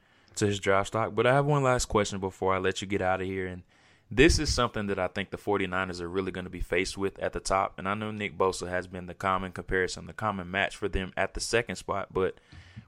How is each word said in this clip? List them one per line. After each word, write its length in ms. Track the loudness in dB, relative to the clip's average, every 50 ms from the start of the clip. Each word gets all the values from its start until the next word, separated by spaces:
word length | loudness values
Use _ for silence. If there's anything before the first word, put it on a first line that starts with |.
| _ _ _ _ _ _ -4
to 100 | 0 0
his 140 | 0 0 0
draft 280 | 2 2 4 2 2 0
stock. 260 | -2 -2 -2 -2 0
But 120 | 2 4
I 60 | 4
have 140 | 4 4 4
one 160 | 4 2 4 4
last 220 | 4 2 2 0
question 340 | 2 2 2 2 2 -2 -4
before 340 | -4 -4 -4 0 0 0 2
I 40 | 2
let 220 | 0 0 -2 -2
you 60 | -4
get 140 | -2 -2 0
out 180 | 2 2 0 0
of 60 | -2
here, 200 | -4 -4 -4 -4
and 160 | -6 -8 -10 -14 _ _ _ _ _ _ _ _ 0
this 300 | 6 8 8 8 8 6
is 160 | 2 2 2
something 320 | 2 2 2 0 -2 -2
that 140 | 0 0 0
I 80 | 0 -2
think 220 | -2 -4 -6 -6
the 60 | -6
forty-niners 640 | -6 -2 0 2 2 2 0 0 0 -2 -2 -4 -6
are 80 | -6 -4
really 220 | -2 -2 -2 -2
gonna 180 | -4 -6 -8 -8
be 100 | -6 -6
faced 360 | -4 0 0 0 0 0 -2
with 220 | -2 -4 -4 -2 -2
at 140 | -4 -4
the 80 | -4 -2
top. 360 | -2 0 2 2 0 0 -4
And 120 | -4 -2 -2
I 60 | -2
know 180 | -2 -2 -6
Nick 260 | -6 -4 -6 -4 0 2
Bosa 300 | 2 2 2 0 -4 -4
has 180 | -4 -4 -4
been 200 | -6 -10 -10 -10
the 80 | -10 -8
common 360 | -2 0 2 2 2 0 -4
comparison, 560 | -8 -8 -6 -2 0 0 0 0 -2 -8 -12
the 60 | -14
common 360 | -8 -4 -4 -2 -2 -4 -4 -4
match 280 | -2 0 0 0 -2
for 120 | -4 -4 -2
them 240 | -2 -2 -4 -4 -2
at 180 | -2 -2 -2 -2
the 60 | -6
second 340 | -4 0 0 0 0 0 -6
spot, 380 | -8 -4 -4 -4 -4 -4 -4
but 240 | -2 0 0 0 -2 -6 _ -20 -20 -20 -20 -20 -20 -20 -14